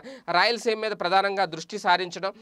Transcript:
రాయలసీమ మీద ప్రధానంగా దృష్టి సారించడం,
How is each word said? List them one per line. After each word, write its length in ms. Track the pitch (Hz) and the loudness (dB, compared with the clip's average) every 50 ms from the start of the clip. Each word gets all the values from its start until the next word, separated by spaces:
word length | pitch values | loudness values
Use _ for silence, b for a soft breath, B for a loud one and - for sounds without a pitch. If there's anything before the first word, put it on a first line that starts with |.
| B 254 269 254 B 170 | B -2 -10 -12 B 0
రాయలసీమ 480 | 170 175 196 226 240 220 226 233 220 220 | 2 2 4 2 2 0 -2 -2 -2 0
మీద 120 | 214 220 | -2 -4
ప్రధానంగా 540 | 202 170 180 175 185 190 196 196 196 202 190 | -4 -2 0 2 4 4 2 2 0 0 -2
దృష్టి 320 | 165 165 160 - - 214 | -2 -4 -8 -10 -10 -10
సారించడం, 560 | 196 - 190 175 175 185 175 175 - 185 196 214 B | -2 2 2 4 4 2 -2 -6 -6 -6 -8 -8 B